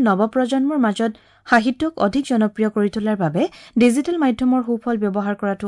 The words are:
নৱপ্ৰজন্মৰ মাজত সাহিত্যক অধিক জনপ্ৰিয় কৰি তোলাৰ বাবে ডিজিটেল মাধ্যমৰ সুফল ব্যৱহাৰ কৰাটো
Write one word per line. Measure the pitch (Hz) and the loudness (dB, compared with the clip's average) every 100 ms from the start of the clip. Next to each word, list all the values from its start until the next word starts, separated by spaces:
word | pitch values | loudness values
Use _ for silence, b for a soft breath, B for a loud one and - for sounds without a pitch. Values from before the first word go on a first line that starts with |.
| 226 | 2
নৱপ্ৰজন্মৰ | 190 220 262 247 269 277 302 226 | 2 0 0 0 0 0 0 0
মাজত | 202 226 220 b b - | 0 -4 -6 b b 0
সাহিত্যক | 240 226 254 320 320 202 | 2 2 -2 -4 -2 0
অধিক | 262 277 | 0 0
জনপ্ৰিয় | 233 214 - 214 214 | 0 0 0 -2 0
কৰি | 202 220 | -2 -2
তোলাৰ | 214 208 | -4 -2
বাবে | 160 160 311 B B - | -2 0 -4 B B 2
ডিজিটেল | 247 240 294 349 | 4 4 -2 0
মাধ্যমৰ | 269 226 254 254 233 | 0 0 0 0 -2
সুফল | 226 240 226 | -4 -4 -2
ব্যৱহাৰ | 202 196 202 202 | -2 -2 -4 -4
কৰাটো | 202 196 | -4 -4